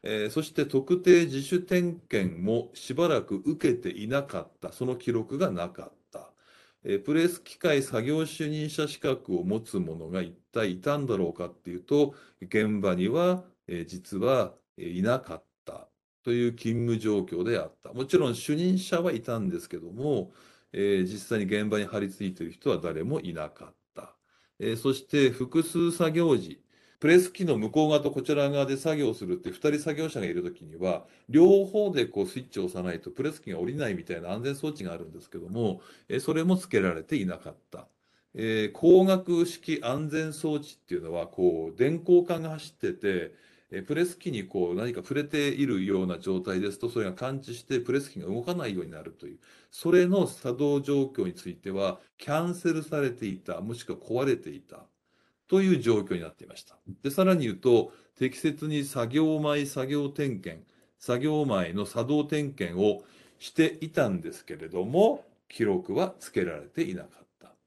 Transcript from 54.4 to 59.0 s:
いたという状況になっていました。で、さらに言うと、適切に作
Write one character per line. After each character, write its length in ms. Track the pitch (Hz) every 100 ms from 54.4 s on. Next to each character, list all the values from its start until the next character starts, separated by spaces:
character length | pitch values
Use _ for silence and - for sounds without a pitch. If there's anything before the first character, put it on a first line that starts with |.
| -
い 100 | 71
た 240 | _ - - _ _ _ _ _ _
と 140 | 190
い 160 | 190 165
う 20 |
状 200 | 117 110
況 160 | 98 90
に 60 |
な 80 | 80
っ 60 | -
て 100 | -
い 20 |
ま 80 | -
し 80 |
た。 140 | - _ - -
で、 80 | 139
さ 140 | 139
ら 100 | 190
に 120 | 180 123
言 80 |
う 20 | 92
と、 360 | 127 120 - - _ _
適 220 | 131 -
切 300 | 160 143 151
に 160 | 151
作 240 | 139 139